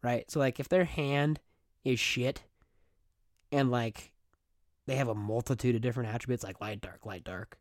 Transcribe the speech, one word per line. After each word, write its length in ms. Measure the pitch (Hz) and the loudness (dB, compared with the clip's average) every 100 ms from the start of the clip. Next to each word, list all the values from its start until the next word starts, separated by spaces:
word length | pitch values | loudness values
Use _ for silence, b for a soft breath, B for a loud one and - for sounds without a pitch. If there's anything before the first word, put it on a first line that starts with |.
right? 280 | 120 120 - | -2 -2 -2
So, 80 | 151 | 0
like, 220 | 135 127 | 0 0
if 80 | 131 | 2
their 160 | 185 | 4
hand 560 | 175 - 139 143 147 151 - _ _ _ | 4 0 0 2 2 0 -6 _ _ _
is 140 | 135 123 | 0 0
shit 440 | - 127 127 - - _ _ _ _ _ _ _ _ _ _ | 0 0 -2 -4 -12 _ _ _ _ _ _ _ _ _ _
and, 200 | 143 131 | 2 4
like, 420 | 123 113 - - _ _ _ _ _ _ _ - | 2 0 -6 -16 _ _ _ _ _ _ _ -4
they 100 | 131 | 0
have 120 | 123 | 0
a 60 | |
multitude 600 | 104 104 113 - 123 127 | -2 -2 -2 0 2 2
of 60 | 120 | 2
different 320 | 123 123 110 | 2 -2 -2
attributes, 320 | 117 127 123 | -4 -2 -4
like 160 | - - | -4 -10
light, 200 | 104 104 | -8 -8
dark, 260 | 92 - 104 | -10 -14 -12
light, 180 | 92 | -10
dark, 320 | - 92 - - | -8 -10 -10 -12